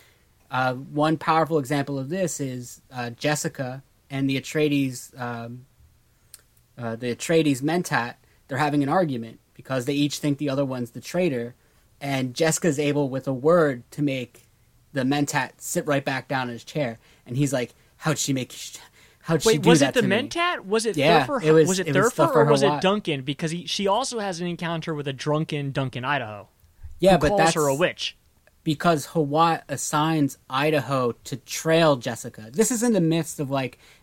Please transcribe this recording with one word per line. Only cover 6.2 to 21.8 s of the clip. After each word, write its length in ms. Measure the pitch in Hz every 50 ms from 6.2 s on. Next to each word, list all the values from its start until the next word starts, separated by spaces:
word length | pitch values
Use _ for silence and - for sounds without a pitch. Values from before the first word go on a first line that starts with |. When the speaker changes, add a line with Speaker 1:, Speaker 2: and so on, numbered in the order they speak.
| _ _ - - _ _ _ _ _ _ _
Speaker 1:
uh, 200 | - 120 117 113
the 180 | 113 123 123 117
Atreides 460 | - - - 170 165 156 151 139 123 135
Mentat, 520 | 147 160 180 175 - 156 127 117 120 - - _ _ _ _ _ -
they're 100 | 135 127
having 240 | 151 147 143 147 139
an 60 | 135
argument 520 | 156 190 185 160 135 120 113 113 113 - _ _ _
because 300 | - - - 131 131 120
they 80 | 139 143
each 260 | 143 147 147 - -
think 200 | - 151 143 139
the 100 | 151 143
other 160 | 135 135 143
one's 280 | 135 131 127 123 120 -
the 80 | 131
traitor. 540 | - - - 175 185 175 135 120 117 120 127 _ _ _ _ _ _ _ _ _
And 340 | - 139 139 135 131 127 123
Jessica's 440 | - 165 160 156 - - 175 143 135
able, 300 | 147 143 143 147 147 131
with 200 | 127 135 131 139
a 40 | 135
word, 500 | 123 123 151 170 175 160 147 135 123 120 _ -
to 100 | - 147
make 420 | 143 135 131 123 120 _ - _ _ _ _ _ _ _ _ _ _ -
the 100 | 139 127
Mentat 500 | 131 139 147 143 139 - 143 127 120 - _
sit 280 | - - - 175 165
right 180 | 156 143 139 135
back 240 | - 135 131 127 -
down 200 | 143 131 127 123
in 60 | 120
his 100 | 113 -
chair. 340 | - - 160 147 120 113 113 _ _ _ _ _
And 100 | - 120
he's 160 | 131 147 139 135
like, 220 | 127 123 117 - _ _ _ _ _
"How'd 200 | - 160 147 -
she 140 | - - 139
make, 220 | 131 123 - - - - - - - - - _ _ - _ _ _
how'd 220 | - - 165 151 -
she 60 | 226
Speaker 2:
Wait, 140 | 220 147 139
Speaker 1:
do 60 | 156
Speaker 2:
was 120 | 165 156
Speaker 1:
that 100 | - -
Speaker 2:
it 40 | -
the 60 | 262 220
Speaker 1:
to 60 | -
me?" 80 | 190 220 277 -
Speaker 2:
Mentat? 360 | - 339 339 359 349 262 -
Was 220 | 190 202 226 214
it 100 | 233 196
Speaker 1:
Yeah, 300 | 156 131 151 - 151 139
Speaker 2:
Thurfer, 160 | - 294 254 170
Speaker 1:
it 100 | 156 156
was, 160 | 160 156 160
Speaker 2:
was 100 | 190 185